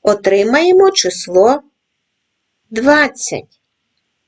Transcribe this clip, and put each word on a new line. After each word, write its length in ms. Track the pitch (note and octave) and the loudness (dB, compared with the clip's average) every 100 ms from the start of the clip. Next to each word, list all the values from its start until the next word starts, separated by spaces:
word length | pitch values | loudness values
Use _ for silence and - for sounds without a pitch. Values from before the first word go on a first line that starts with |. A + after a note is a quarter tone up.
Отримаємо 880 | - G3+ F#3+ G3 G#3 C#4 F4 F#4 F#4+ | 0 0 0 0 0 0 2 4 2
число 680 | F#4+ - - - F3+ A3 C#4+ _ _ _ _ _ _ _ _ _ _ _ | 0 -6 -8 -4 2 2 0 _ _ _ _ _ _ _ _ _ _ _
двадцять. 880 | A3 C4 D4 C#4+ - - C3+ - _ _ _ _ _ _ _ | -4 0 0 -2 -6 -10 -10 -12 _ _ _ _ _ _ _